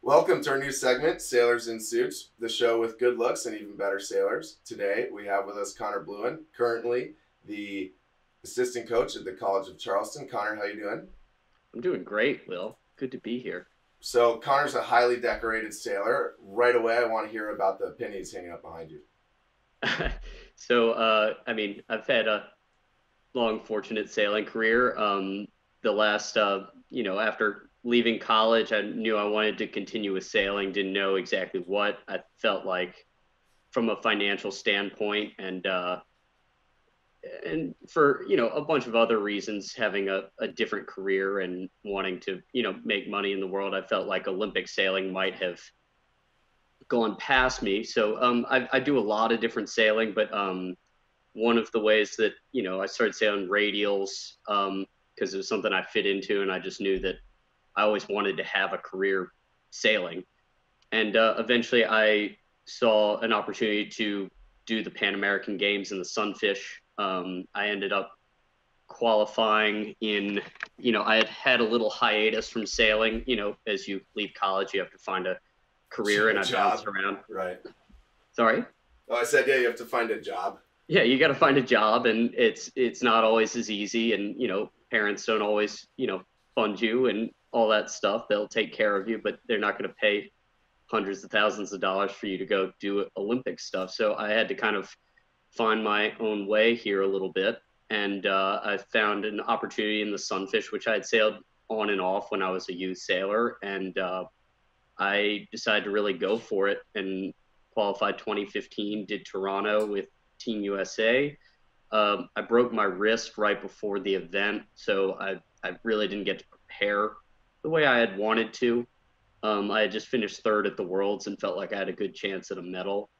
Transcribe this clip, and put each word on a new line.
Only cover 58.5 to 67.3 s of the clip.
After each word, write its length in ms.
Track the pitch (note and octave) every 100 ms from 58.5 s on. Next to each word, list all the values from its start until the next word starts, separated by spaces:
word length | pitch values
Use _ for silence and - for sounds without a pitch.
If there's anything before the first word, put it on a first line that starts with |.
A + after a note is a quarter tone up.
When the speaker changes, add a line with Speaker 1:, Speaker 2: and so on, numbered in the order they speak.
| G2+ F#2+
Speaker 2:
a 60 | F#2
career 540 | - F#2+ G2 F#2+ F2+ _ _ _ _
sailing. 520 | - A2 G#2+ F2+ E2+ F2+ _ _ _ _ _ _
And, 260 | A2 G#2+ G#2
uh, 180 | A2+ -
eventually 460 | A2+ A#2+ A#2 B2 G#2+
I 520 | A2 G#2+ G#2+ G#2 - _ _ -
saw 520 | - A#2+ G#2+ G#2 G#2
an 160 | A2+
opportunity 540 | A2 G2+ G2 A2+ G#2 G#2
to 420 | - G#2+ G2+ F#2+ _ - _ -
do 180 | A2
the 80 | G2+
Pan 220 | - G#2 G2
American 420 | G2 G2 - G2
Games 340 | G2+ G2+ F#2+
in 60 | G2
the 80 | F2
Sunfish. 760 | - G#2+ F#2 G#2 G2 - - _ -
Um, 460 | G2+ F#2 F2+